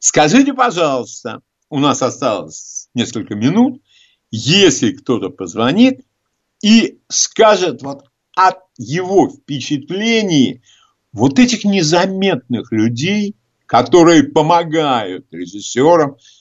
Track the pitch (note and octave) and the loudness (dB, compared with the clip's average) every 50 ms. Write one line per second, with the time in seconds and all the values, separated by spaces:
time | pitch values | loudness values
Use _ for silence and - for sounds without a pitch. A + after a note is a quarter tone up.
0 | - - - D#3+ D3+ D3+ F#3+ C4 C#4 C#4+ C#4 C4+ B3 - D#3+ F3 E3 D3 C3+ B2+ | -6 -2 0 2 2 4 4 2 2 2 0 -2 -2 -2 -2 -2 -2 -2 -2 -4
1 | A2+ - - - - A2+ A2+ - _ _ _ _ _ - D3+ C3+ C#3+ C#3+ A#2 - | -6 -10 -14 -16 -14 -14 -14 -16 _ _ _ _ _ -8 -4 -2 0 0 0 0
2 | C3+ A#2+ A2+ - C#3+ B2 G#2 F2+ D#2+ D#2 - - - - - - - _ - B2 | -2 -4 -4 -4 -4 -4 -4 -4 -6 -12 -16 -20 -20 -18 -18 -18 -16 _ -6 -4
3 | A2 A2+ - A2+ F#2 - G#2+ G#2 A2+ C#3 F3 A3+ B3 D4 - - _ _ _ _ | -4 -4 -6 -10 -10 -8 -6 -4 -2 0 2 2 0 0 -2 -8 _ _ _ _
4 | _ _ _ _ _ - - A2 - B2+ F3 G3+ G3 E3 - - C3 G#2+ A2 - | _ _ _ _ _ -12 -10 -6 -4 0 2 4 4 4 2 2 -2 -4 -4 -4
5 | - - B2 G2+ G2 F2+ - - G2 E2+ F#2+ G#2+ A2+ B2+ E3 G#3+ B3 C4 C4 B3+ | -4 -4 -4 -4 -4 -8 -8 -10 -12 -8 -4 -2 -2 0 2 4 2 2 2 -2
6 | _ _ _ _ _ _ _ _ _ _ _ _ - G#3 A3+ A3+ - - - _ | _ _ _ _ _ _ _ _ _ _ _ _ 0 2 4 4 2 0 -6 _
7 | _ - - - - - - - A3 G#3+ G#3+ F3+ F3+ D#3+ A#2+ - C3+ C#3 C#3 C#3 | _ -8 -4 -4 -4 -2 0 4 4 4 4 2 0 -4 -6 -8 -10 -12 -14 -14
8 | _ _ _ _ _ _ - F3+ F#3 F#3 F3+ - _ _ _ - - G#2 D3 F3+ | _ _ _ _ _ _ -2 0 0 0 0 -2 _ _ _ -14 -10 -8 -6 -6
9 | F3+ F#3 G3+ F#3 D#3+ - - - _ - D3 C3 - - D3+ C#3 - - F3 G3 | -4 0 2 2 2 0 -2 -12 _ -10 -10 -8 -6 -6 -6 -6 -6 -6 -6 -4
10 | G#3+ A#3 A3+ A3 G#3+ F#3+ E3 C#3+ B2 F2+ D#2 - _ _ _ _ _ _ _ _ | -2 0 0 0 0 0 2 2 2 0 -2 -8 _ _ _ _ _ _ _ _
11 | _ _ - G2+ A#2 C#3 C3+ B3+ B3 B3 A#3 - - G3+ G3 F#3+ D#3+ D3+ F3 F3 | _ _ -4 0 0 2 4 4 2 2 2 -2 -2 -2 0 0 0 0 0 0
12 | F#3+ F#3+ F#3+ F#3+ G3 G3 E3 - - - A#2+ G#2 - - A2+ A2 A2 A#2 A#2+ A#2 | 0 0 -2 -2 -2 0 -2 -2 -4 -6 -6 -6 -6 -4 -2 0 0 0 -2 -4
13 | D3 F#3 G#3 G#3 G3+ G3+ - _ _ _ _ _ _ - - A#2+ - - - F3 | -4 -4 -2 -2 -4 -6 -8 _ _ _ _ _ _ -2 0 0 2 4 4 6
14 | E3 E3+ E3+ D#3 C#3 C#3+ - D#3+ D3+ D#3+ E3+ E3+ E3+ D#3+ D3+ E3 D3+ C#3+ B2+ A#2 | 6 6 6 4 4 2 0 0 0 2 2 0 0 -2 -2 -2 -2 0 -2 -2
15 | G#2 F2+ F#2 F2+ - _ D#2 E2+ F2+ F2 G2 G#2 G2+ - - A#2+ C#3 E3 F3 D#3+ | -4 -6 -10 -12 -14 _ -14 -14 -14 -12 -14 -14 -12 -6 -2 2 2 4 4 4
16 | D3 C#3 - _ _ _ _ _ | 2 0 -4 _ _ _ _ _